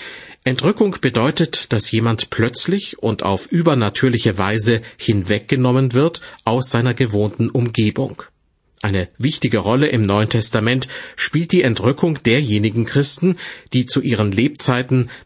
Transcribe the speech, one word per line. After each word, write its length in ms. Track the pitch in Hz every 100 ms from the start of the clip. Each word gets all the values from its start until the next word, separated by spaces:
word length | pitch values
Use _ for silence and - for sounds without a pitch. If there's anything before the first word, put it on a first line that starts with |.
| - - - - 131
Entrückung 520 | 127 156 214 208 -
bedeutet, 720 | 131 110 131 156 160 - -
dass 180 | 110 -
jemand 400 | 113 117 113 -
plötzlich 720 | - 117 - - 196 - -
und 240 | 113 101
auf 260 | 95 98 -
übernatürliche 880 | 170 165 131 101 - 131 117 117 95
Weise 440 | 98 110 107 113 - -
hinweggenommen 960 | - 101 90 104 - 135 123 127 131
wird 260 | 120 160 - - -
aus 260 | 113 120 123
seiner 240 | 117 123
gewohnten 560 | 117 120 101 104 - 113
Umgebung. 760 | 127 120 113 107 - 131 - - _ _ _ _ -
Eine 260 | 107 95 87 -
wichtige 420 | 131 - - 113
Rolle 280 | 92 127 147
im 180 | 120 101
Neuen 220 | 101 110
Testament 640 | 117 - 113 110 131 - - - -
spielt 380 | - 156 170
die 100 | 180
Entrückung 580 | 131 110 110 139 175 151
derjenigen 600 | 120 127 135 104 107 117
Christen, 540 | 110 135 143 - 180 175 - - -
die 140 | 127 127
zu 160 | 139
ihren 320 | - 107 107
Lebzeiten 760 | 98 143 - - 123 127 131 117 -